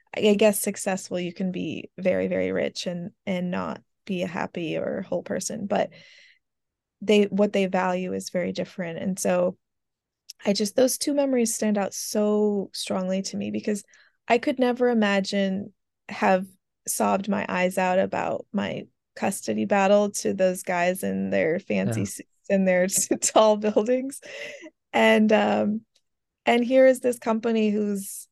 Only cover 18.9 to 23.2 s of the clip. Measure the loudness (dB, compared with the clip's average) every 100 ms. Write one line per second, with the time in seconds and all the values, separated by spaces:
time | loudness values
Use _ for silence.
18.9 | _ _ -6 -4 -4 -4 -4 0 2 4
19.9 | 4 4 -2 -4 0 0 0 -4 -2 0
20.9 | -2 -4 -4 -2 0 0 -2 -2 -2 -2
21.9 | -2 -4 -8 -16 _ -2 2 2 2 2
22.9 | 0 -2 -2